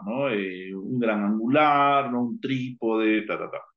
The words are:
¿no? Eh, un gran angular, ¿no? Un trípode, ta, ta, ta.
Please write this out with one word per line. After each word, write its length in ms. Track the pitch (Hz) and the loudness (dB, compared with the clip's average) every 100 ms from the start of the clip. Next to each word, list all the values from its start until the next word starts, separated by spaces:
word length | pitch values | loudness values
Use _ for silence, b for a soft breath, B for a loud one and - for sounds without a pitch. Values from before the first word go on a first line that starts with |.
| 98 | -6
¿no? 240 | 123 139 | -2 0
Eh, 420 | 104 95 92 95 95 | 0 -2 -6 -10 -10
un 240 | 98 127 | -6 -2
gran 240 | 117 104 101 | 0 2 0
angular, 880 | 110 117 143 151 143 143 139 131 | 0 2 4 4 4 4 4 2
¿no? 120 | 123 | -2
Un 180 | 120 107 | -4 -4
trípode, 800 | 135 131 127 123 113 110 110 107 | -4 -4 -6 -4 -2 2 2 2
ta, 140 | 104 98 | 0 -6
ta, 120 | 87 | -6
ta. 80 | - - | -10 -14